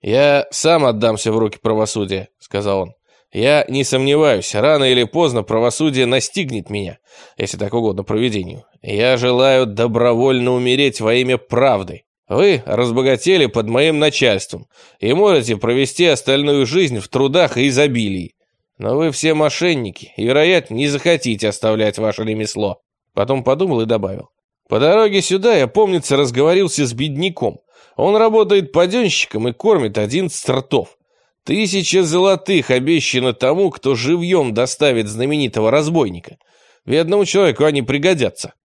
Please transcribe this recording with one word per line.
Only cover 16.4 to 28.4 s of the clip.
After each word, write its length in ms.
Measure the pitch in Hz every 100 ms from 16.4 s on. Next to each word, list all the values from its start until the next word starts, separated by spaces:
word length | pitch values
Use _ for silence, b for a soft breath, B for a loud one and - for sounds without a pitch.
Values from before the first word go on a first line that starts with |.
| 147 143 127
жизнь 320 | 165 170 117
в 100 | -
трудах 480 | 135 135 156 160 -
и 120 | 139
изобилии. 680 | 127 147 120 107 92 90 _ _ _ _ _
Но 200 | 104 131
вы 160 | 160
все 200 | 131 156
мошенники 800 | 156 151 - 180 156 107 - - -
и, 80 |
вероятно, 500 | 110 135 160 185 -
не 140 | 113 143
захотите 600 | 139 175 165 123 104 107
оставлять 480 | - 110 107 107 104
ваше 280 | 110 104
ремесло». 580 | 110 110 107 - 104 90 _ _ _
Потом 300 | - 104 135
подумал 360 | 127 135 190 127
и 40 | 113
добавил: 420 | 113 98 98 - _ _ _ _
«По 100 | 110
дороге 440 | 147 208 214 196
сюда 320 | - 190 214
я, 140 | 208 127
помнится, 480 | - 214 180 - 139
разговорился 680 | 139 117 151 185 185 -
с 80 | 135
бедняком. 680 | 117 151 139 185 170 110 - _ b b b
Он 200 | 175 214
работает 560 | 226 220